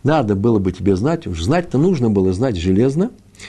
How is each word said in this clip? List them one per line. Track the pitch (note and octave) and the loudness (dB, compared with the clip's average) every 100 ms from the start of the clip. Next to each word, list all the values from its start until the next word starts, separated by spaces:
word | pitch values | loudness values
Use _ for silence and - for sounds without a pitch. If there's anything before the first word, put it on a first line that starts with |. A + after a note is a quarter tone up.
надо | C3 D#3 G#2+ G2 | 0 2 2 0
было | A#2 A2 | 2 2
бы | F#2 | 0
тебе | F2+ F#2+ F#2 | -2 0 0
знать, | C3 E3 - | 0 -2 -6
уж | E2 | -6
знать-то | F2 F3 F3 B2+ | -2 -2 0 0
нужно | F3+ D#3+ A#2 | 0 2 2
было | G2 F#2+ | 2 2
знать | F#2 C3 F#2 | 0 -2 -2
железно, | F2+ F#2+ C3 D3+ A3 - - - | 0 2 2 0 -4 -6 -20 -20